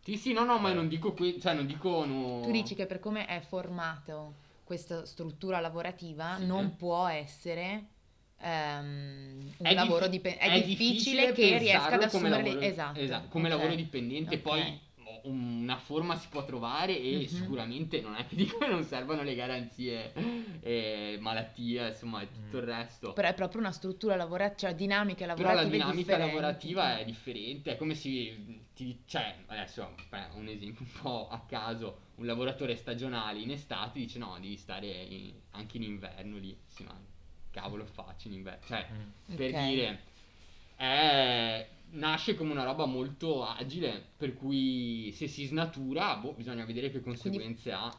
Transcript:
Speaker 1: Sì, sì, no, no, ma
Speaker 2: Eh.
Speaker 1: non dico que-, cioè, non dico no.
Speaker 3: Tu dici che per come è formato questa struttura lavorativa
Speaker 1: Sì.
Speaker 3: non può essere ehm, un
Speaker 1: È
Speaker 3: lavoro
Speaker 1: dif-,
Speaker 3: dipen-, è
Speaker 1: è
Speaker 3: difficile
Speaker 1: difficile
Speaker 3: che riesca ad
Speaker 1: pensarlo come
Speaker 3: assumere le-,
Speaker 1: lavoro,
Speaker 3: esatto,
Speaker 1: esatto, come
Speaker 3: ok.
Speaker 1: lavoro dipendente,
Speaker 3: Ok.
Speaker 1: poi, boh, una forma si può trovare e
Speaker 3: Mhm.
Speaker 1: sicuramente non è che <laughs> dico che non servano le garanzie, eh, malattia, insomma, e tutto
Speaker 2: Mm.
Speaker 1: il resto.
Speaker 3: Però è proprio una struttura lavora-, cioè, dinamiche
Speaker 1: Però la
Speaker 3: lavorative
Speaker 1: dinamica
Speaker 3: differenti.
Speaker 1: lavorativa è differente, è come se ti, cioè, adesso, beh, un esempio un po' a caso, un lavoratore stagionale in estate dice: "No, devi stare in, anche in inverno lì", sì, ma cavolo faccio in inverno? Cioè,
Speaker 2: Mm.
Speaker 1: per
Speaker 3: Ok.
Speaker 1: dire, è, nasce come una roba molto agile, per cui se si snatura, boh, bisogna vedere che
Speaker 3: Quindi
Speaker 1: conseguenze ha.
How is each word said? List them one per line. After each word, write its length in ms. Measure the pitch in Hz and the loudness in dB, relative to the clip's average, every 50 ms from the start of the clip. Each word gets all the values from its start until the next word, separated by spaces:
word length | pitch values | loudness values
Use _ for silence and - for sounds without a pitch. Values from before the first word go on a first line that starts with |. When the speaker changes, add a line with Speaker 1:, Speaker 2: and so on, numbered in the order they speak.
Speaker 1:
Sì, 160 | - - 214 208 | -8 -6 -6 -2
sì, 160 | - 262 240 | 0 2 2
no, 100 | 220 233 | 4 4
no, 160 | 247 240 226 | 4 4 4
ma 100 | 208 190 | 4 4
Speaker 2:
Eh. 40 | 185 | 4
Speaker 1:
non 140 | 175 165 160 | 4 2 2
dico 260 | 160 160 160 214 - | 0 0 0 0 0
que-, 260 | - 175 180 175 - | 2 2 0 0 2
cioè, 140 | - 180 165 | 2 2 2
non 100 | 151 139 | 2 2
dico 400 | 139 143 147 - 185 175 165 156 | -2 -2 -2 0 2 2 2 2
no. 360 | 143 135 135 127 123 123 120 120 | 2 0 0 0 -2 -2 0 0
Speaker 3:
Tu 80 | 233 | 2
dici 240 | 226 226 208 226 202 | 2 2 2 0 -2
che 100 | - 190 | -4 -4
per 140 | 185 190 185 | -4 -4 -4
come 260 | - 214 208 214 202 | -4 -4 -2 -2 -2
è 140 | - 175 175 | -4 -4 -6
formato 920 | 143 - - 185 175 170 180 175 170 165 160 143 143 - 156 151 151 151 147 143 - - - - - | -6 -4 -4 -4 -4 -4 -4 -4 -4 -4 -4 -6 -8 -10 -10 -10 -10 -12 -14 -18 -20 -20 -20 -20 -10
questa 420 | - 175 170 170 - 175 165 160 | -8 -8 -6 -6 -6 -6 -6 -6
struttura 540 | - - - 170 165 143 151 - 190 185 175 | -8 -10 -8 -8 -8 -8 -6 -2 0 0 0
lavorativa 760 | 165 165 160 170 170 175 175 175 175 165 156 147 160 165 180 190 | 0 0 -2 -4 -4 -4 -6 -8 -10 -10 -6 -6 -4 -4 -2 0
Speaker 1:
Sì. 80 | 185 | 0
Speaker 3:
non 300 | 180 180 190 196 196 - | 2 2 2 2 0 0
può 320 | - 175 175 170 175 185 180 | -2 0 2 2 4 4 2
essere 800 | 165 151 147 143 - - - 175 170 165 175 185 202 214 208 208 - - - - - _ _ _ _ - - | 2 0 -4 -6 -10 -8 -6 -4 -2 -2 -2 -2 -4 -4 -6 -10 -16 -20 -20 -20 -20 _ _ _ _ -8 -4
ehm, 1080 | 170 165 160 151 147 147 143 143 143 143 143 143 139 139 135 135 135 135 135 139 139 147 - | -2 -2 0 0 -2 -2 -4 -4 -6 -6 -6 -8 -8 -10 -12 -12 -12 -12 -12 -12 -12 -6 0
un 80 | 175 160 | 4 6
Speaker 1:
È 60 | 190 | 6
Speaker 3:
lavoro 340 | 185 180 - 170 170 185 185 | 8 6 6 6 4 4 4
Speaker 1:
dif-, 140 | 180 180 | 2 2
Speaker 3:
dipen-, 160 | - 185 - - | 0 -2 2 4
è 140 | - 180 | 6 8
Speaker 1:
è 100 | 170 185 | 8 8
Speaker 3:
difficile 680 | - 185 196 - 226 240 240 220 226 269 262 262 262 254 | 8 6 4 4 6 4 6 4 4 4 6 6 6 6
Speaker 1:
difficile 40 | 240 | 8
Speaker 3:
che 240 | 233 226 208 220 233 | 8 10 10 10 8
riesca 300 | 226 214 190 180 143 151 | 8 8 8 8 8 8
ad 20 | 202 240 | 6 6
Speaker 1:
pensarlo 80 | 214 214 | 6 6
come 180 | 208 190 175 165 | 6 6 6 6
Speaker 3:
assumere 160 | 151 - - | 6 6 4
le-, 60 | - | 4
Speaker 1:
lavoro, 160 | 127 139 - 202 | 2 2 2 2
Speaker 3:
esatto, 320 | 180 160 156 143 147 151 | 2 0 -2 -2 0 0
Speaker 1:
esatto, 280 | 139 131 127 113 - - | 0 0 0 -2 -2 -2
come 180 | - 165 165 165 | 2 4 4 4
Speaker 3:
ok. 60 | 165 | 6
Speaker 1:
lavoro 200 | 147 147 160 170 | 4 4 4 4
dipendente, 600 | 165 160 156 - 131 120 117 135 147 160 160 170 | 2 0 -2 -2 -2 -2 -2 -2 -2 0 0 0
Speaker 3:
Ok. 60 | 131 | 0
Speaker 1:
poi, 380 | - 156 151 160 165 147 147 147 - - - | 2 2 2 4 2 2 -2 -6 -12 -18 -20
boh, 240 | - - 113 110 113 113 | -18 -16 -14 -14 -10 -6
una 540 | 139 131 131 123 120 120 117 117 123 127 127 | -4 -2 -2 0 0 0 0 0 0 -2 -4
forma 380 | - - 143 156 160 175 165 | -4 -2 0 0 2 2 0
si 120 | 156 - - | -2 -4 -6
può 160 | - 147 139 | -6 -6 -4
trovare 540 | - 139 123 113 117 127 151 175 190 190 147 | -4 -4 -4 -2 -2 0 0 2 2 2 0
e 180 | 123 127 135 147 | 0 0 0 0
Speaker 3:
Mhm. 80 | 139 | 0
Speaker 1:
sicuramente 760 | 135 156 - - - 139 123 113 113 120 139 160 160 - 139 | -2 -2 -4 -2 -2 -2 -2 -2 -2 -4 -4 -2 -2 -2 -2
non 140 | 110 110 107 | -2 -4 -6
è 100 | 110 120 - | -6 -6 -4
che 80 | - 160 | 0 2
<laughs> 180 | 202 - 466 | 2 2 2
dico 20 | 466 | 0
che 80 | 302 277 | 0 2
non 160 | 202 170 151 | 2 2 0
servano 400 | - 143 127 127 135 156 151 143 | -2 -2 -4 -2 -2 -2 -2 -2
le 120 | 143 131 | -2 -2
garanzie, 800 | 120 123 127 127 127 120 117 - - 127 123 117 113 110 110 - - 202 233 240 233 226 220 175 160 | -2 -2 -2 -2 -4 -6 -6 -8 -6 -4 -4 -4 -4 -6 -6 -4 -2 -2 -2 -2 -4 -6 -8 -10 -8
eh, 560 | - 117 120 117 110 107 107 104 104 104 104 104 | -4 0 0 0 0 0 -2 -2 -4 -4 -4 -4
malattia, 680 | 107 110 113 110 113 113 - - 120 117 120 120 120 113 | -2 -2 -2 -2 -2 -4 -6 -4 -2 -2 0 0 0 -2
insomma, 320 | 110 - - 117 113 104 | -4 -6 -6 -6 -6 -6
e 100 | 98 98 | -6 -8
tutto 260 | - 113 107 104 - 127 | -10 -12 -10 -6 -4 -4
Speaker 2:
Mm. 20 | |
Speaker 1:
il 40 | 120 | -2
resto. 480 | 117 117 117 117 120 - - - 107 95 | -2 -2 -4 -4 -6 -8 -8 -8 -4 0
Speaker 3:
Però 140 | - 196 175 | 2 2 2
è 60 | 185 | 2
proprio 280 | 185 190 180 - 226 | 2 0 -2 0 -2
una 100 | 226 190 | -2 -2
struttura 440 | 175 - - 190 185 190 - 214 196 | -2 -4 -6 -6 -4 -2 0 2 2
lavora-, 400 | 180 175 165 170 180 196 208 202 | 2 2 0 0 2 2 0 0
cioè, 200 | - 202 190 170 | 0 -2 -2 0
dinamiche 500 | 160 190 196 202 202 208 202 180 - 190 | 0 2 2 4 4 2 2 0 -2 -4
Speaker 1:
Però 100 | 170 170 | -4 0
la 80 | 165 180 185 185 | 2 4 6 6
Speaker 3:
lavorative 220 | 170 160 156 156 - | 6 6 6 4 4
Speaker 1:
dinamica 180 | 147 139 151 175 180 175 190 | 4 4 2 2 4 4 4
Speaker 3:
differenti. 100 | 165 160 156 151 | 6 6 4 2
Speaker 1:
lavorativa 640 | 156 147 147 143 - - 156 180 190 175 135 123 110 | 2 2 0 0 -2 -4 -2 0 2 4 4 2 0
è 60 | 110 | -2
differente, 680 | 113 113 - - 135 117 110 101 117 143 143 143 160 | -4 -8 -8 -8 -8 -6 -6 -6 -6 -6 -6 -4 -4
è 60 | 120 - | -4 -2
come 180 | 156 156 156 | -2 -2 -2
se 420 | 151 - 139 135 127 120 110 110 107 104 113 113 107 - - - | -2 -2 -2 -2 -2 -2 -4 -6 -10 -12 -12 -14 -16 -18 -20 -14
ti, 260 | - 135 127 123 - - | -10 -8 -8 -8 -10 -10
cioè, 300 | - - 151 117 107 92 85 95 - | -6 -4 -4 -4 -4 -6 -10 -12 -10
adesso, 480 | 110 107 98 - - - 104 87 82 - - - | -8 -8 -8 -8 -8 -10 -10 -10 -10 -14 -14 -12
beh, 180 | - 98 98 80 80 | -10 -10 -10 -10 -10
un 120 | 104 107 110 | -12 -10 -10
esempio 380 | 107 104 101 104 110 113 131 | -10 -10 -10 -10 -10 -10 -12
un 160 | 120 - - | -12 -10 -8
po' 280 | - 135 123 113 104 - | -6 -4 -4 -4 -6 -6
a 100 | 117 113 - - | -10 -10 -10 -8
caso, 520 | 127 117 107 113 117 117 113 101 - - - - - | -8 -6 -4 -4 -4 -4 -6 -8 -10 -12 -16 -20 -14
un 100 | - 117 | -8 -4
lavoratore 500 | 120 117 117 127 131 - - 143 123 117 | -4 -2 -2 -2 -2 -2 -2 -2 -2 -2
stagionale 640 | 117 - - 120 117 123 131 123 117 110 107 104 107 | -4 -4 -6 -6 -4 -4 -4 -4 -4 -4 -4 -4 -6
in 120 | 107 120 | -6 -6
estate 480 | 143 147 143 - - 95 104 113 117 123 | -6 -6 -8 -8 -6 -6 -6 -6 -6 -6
dice: 200 | 123 113 117 120 | -6 -6 -6 -8
"No, 180 | 120 98 92 87 | -8 -8 -8 -10
devi 180 | 95 98 101 98 | -10 -10 -10 -10
stare 300 | - - 95 95 101 101 | -10 -10 -8 -8 -6 -8
in, 440 | 95 90 92 95 95 95 98 98 - - - - | -8 -8 -10 -10 -12 -12 -12 -14 -16 -18 -18 -16
anche 260 | - 104 107 110 - 120 | -14 -12 -12 -10 -8 -6
in 60 | 113 | -6
inverno 540 | 107 104 101 95 90 80 82 98 104 104 104 | -6 -6 -8 -8 -10 -10 -12 -10 -10 -10 -10
lì", 180 | 95 98 95 - - - | -10 -10 -12 -14 -18 -18
sì, 160 | - - 95 | -16 -16 -14
ma 100 | 95 92 92 98 - - - - - - - - - | -14 -16 -16 -18 -18 -18 -18 -18 -18 -16 -12 -10 -8
cavolo 340 | - - 98 98 98 104 107 | -8 -6 -6 -6 -6 -8 -10
faccio 420 | 98 - - 92 - 92 - - 110 | -10 -12 -12 -12 -12 -12 -12 -12 -10
in 60 | 101 | -10
inverno? 320 | 95 95 95 92 - - - | -10 -10 -10 -12 -12 -10 -8
Cioè, 180 | 120 110 95 - | -6 -6 -6 -6
Speaker 2:
Mm. 440 | 113 107 107 104 104 - - - 175 | -8 -10 -10 -12 -14 -16 -14 -10 -6
Speaker 1:
per 180 | 160 131 131 - | -4 -2 -2 0
Speaker 3:
Ok. 140 | 151 139 135 | 0 0 2
Speaker 1:
dire, 300 | 135 131 123 110 104 98 - - - - - - - - - - - - - - - | 2 2 2 2 0 -4 -10 -16 -20 -20 -20 -20 -20 -20 -20 -20 -20 -20 -20 -18 -8
è, 920 | - 131 131 131 143 156 151 143 139 131 123 123 117 117 113 113 113 113 - - - - - | -2 0 4 6 6 8 8 8 8 8 6 6 4 4 2 0 -2 -4 -8 -14 -18 -18 -12
nasce 440 | - 156 143 156 156 160 - - 202 | -6 -2 0 2 2 2 2 0 0
come 160 | - 165 156 | 2 0 0
una 120 | 147 143 127 | 0 0 0
roba 220 | 127 131 156 156 | 0 0 0 0
molto 600 | 135 127 127 127 139 143 - 165 165 156 135 120 | 0 0 0 -2 -4 -4 -4 -2 0 0 0 0
agile, 580 | 110 113 110 127 135 139 180 170 131 110 98 - - - - | -2 -4 -4 -6 -6 -4 -2 -2 -2 -2 -4 -8 -14 -8 -6
per 160 | 151 135 123 | -4 -4 -4
cui 760 | - 135 135 139 135 131 131 131 127 123 120 117 113 113 104 - | -4 -2 0 2 2 2 2 2 0 0 -2 -2 -4 -4 -6 -6
se 140 | - 160 139 | -6 -6 -6
si 180 | 147 143 143 | -6 -6 -6
snatura, 720 | 135 139 156 165 160 165 139 135 131 131 160 190 202 139 101 | -2 0 0 0 0 -2 -4 -4 -2 0 0 0 0 0 -2
boh, 160 | 107 139 151 | -4 -6 -8
bisogna 320 | 110 117 123 123 117 113 | -8 -8 -8 -6 -6 -6
vedere 220 | 113 113 120 127 139 | -6 -4 -4 -4 -4
che 80 | 135 135 | -4 -4
Speaker 3:
Quindi 220 | - - 120 - | -6 -6 -6 -4
Speaker 1:
conseguenze 500 | - 190 196 196 110 113 117 117 - 127 | -4 -4 -4 -2 -4 -6 -8 -8 -6 -6
ha. 180 | 101 92 107 120 - | -4 -4 -4 -6 -8